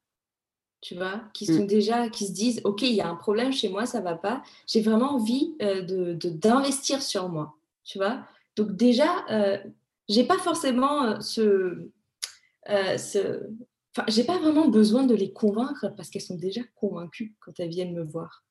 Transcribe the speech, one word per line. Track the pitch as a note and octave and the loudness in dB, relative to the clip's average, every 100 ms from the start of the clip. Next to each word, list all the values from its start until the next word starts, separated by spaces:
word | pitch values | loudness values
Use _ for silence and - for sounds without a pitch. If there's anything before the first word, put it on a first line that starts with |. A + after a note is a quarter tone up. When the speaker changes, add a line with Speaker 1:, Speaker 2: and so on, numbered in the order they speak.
| _ _ _ _ _ _ _ _ | _ _ _ _ _ _ _ _
Speaker 1:
tu | - F3+ | -14 -6
vois, | F#3 G3+ A3 | -6 -6 -10
qui | - G3+ | -6 2
sont | D#3+ | 2
Speaker 2:
Mm. | G3+ | 4
Speaker 1:
déjà, | G#3+ G3+ A#3 A#3 | 2 4 0 -2
qui | A3 G3+ | -4 -6
se | |
disent, « | F3 A#3 A#3 - | -2 -2 0 -2
Ok, | G3+ | 0
il | C4 G#3+ | 0 2
y | |
a | E3+ | 0
un | E3+ | -4
problème | - G#3 B3+ | -2 0 0
chez | C4+ G#3 | -2 -2
moi, | F#3+ A#3+ | -2 -4
ça | A#3+ | -4
va | F3+ E3 | -4 -4
pas. | G3 C4 - - - | -4 -6 -8 -16 -2
J'ai | A3 | 2
vraiment | G#3+ A3 C4+ | 4 4 2
envie, | C#4 G#3+ B3+ D#4 - | 0 0 0 -2 -2
euh, | G#3 F#3+ | -2 -2
de, | F3 F#3 F3 E3+ | -4 -4 -4 -4
de, | F3 | -6
d'investir | D#3+ G#3+ B3+ C#4 C4 - C4+ | 0 4 4 2 -2 -2 -2
sur | - G3 F#3 | -2 -4 -4
moi, | D#3+ D3 - _ _ - | -4 -8 -12 _ _ -14
tu | G3 | -4
vois. » | G3 C4+ - _ _ - | -2 -4 -8 _ _ -2
Donc | G#3 F3+ | -2 4
déjà, | B3 A#3+ D#4 F4+ - | 6 6 4 2 -2
euh, | A3 G3+ G3 - - _ _ - | 0 0 -2 -6 -20 _ _ 0
j'ai | G#3 B3 | 2 4
pas | F#4 | 2
forcément, | F4+ D#4 C4+ B3 C4+ D4 B3 | 0 0 0 2 2 2 0
euh, | G#3+ | -2
ce, | - - G#3+ G3 F#3 E3+ E3+ _ _ _ - - _ _ - | -4 0 4 4 2 -6 -12 _ _ _ -14 -14 _ _ -2
euh, | G3+ F#3+ - | 0 0 -2
ce, | - G3+ F#3+ - - A3+ - _ _ - | -2 -2 -2 -4 -10 -14 -18 _ _ -6
enfin, | A3+ | 0
j'ai | A3 B3+ | 2 2
pas | F4+ | 2
vraiment | D#4 D4 D#4 | 2 4 6
besoin | G#3+ G#3 A#3+ C4+ | 6 6 6 4
de | G#3+ | 4
les | F#3+ | 0
convaincre | - G#3+ G#3 C4+ C#4+ G3+ - | 0 0 2 -2 -4 -8 -8
parce | E3+ | -12
qu'elles | F#3+ | -12
sont | - F3+ | -10 -8
déjà | F3+ G#3 A#3+ _ | -6 -6 -10 _
convaincues | G#3 F3 E3+ - A3 - | -6 -4 -10 -10 -12 -14
quand | - - | -18 -10
elles | F3 | -6
viennent | F3 F3+ | -6 -6
me | E3+ | -6
voir. | D#3+ E3 E3 - _ | -8 -8 -12 -16 _